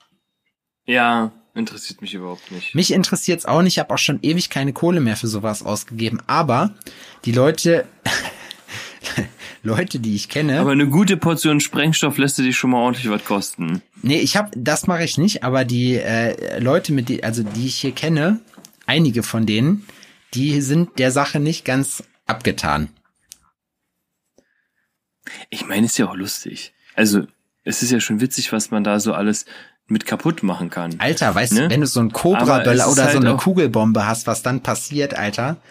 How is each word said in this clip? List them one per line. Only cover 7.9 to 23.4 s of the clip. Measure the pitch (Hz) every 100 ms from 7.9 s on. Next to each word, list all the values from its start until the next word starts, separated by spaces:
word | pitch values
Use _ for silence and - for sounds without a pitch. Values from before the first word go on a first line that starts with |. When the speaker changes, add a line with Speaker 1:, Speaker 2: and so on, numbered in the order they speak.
| _
Speaker 2:
<laughs> | - - - - - - - - - - - - - - - - 110
Leute, | 113 185 139
die | 110
ich | 104 -
kenne. | 139 151 135
Speaker 1:
Aber | 139
eine | 139 143
gute | 147 196 185
Portion | 170 160 156 147
Sprengstoff | - - 151 156 151 131
lässt | 139 -
dir | 127
schon | 123 127
mal | 123
ordentlich | 123 123 120
was | 104
kosten. | - 101 - - 82 90 - -
Speaker 2:
Nee, | 117 151
ich | 139 202
hab, | 208 -
das | 120 151 -
mache | 170
ich | 165 -
nicht, | 190 -
aber | 127 131
die, | 123 120 123
äh, | 123 - 113 117 - - -
Leute, | 123 165 202
mit | 143 120
die, | 123
also | 110 113
die | 107 107 131
ich | -
hier | 139
kenne, | 127 151 160 160 220 - - - _ -
einige | 143 160 117
von | 107 113 110
denen, | 107 139 208 - - - _ _
die | 120 143 143
sind | 135 156 170 -
der | 127
Sache | 135 139 156
nicht | 147 165
ganz | - 131 139 - - _ -
abgetan. | 113 - - 80 73 76 - _ _ _ -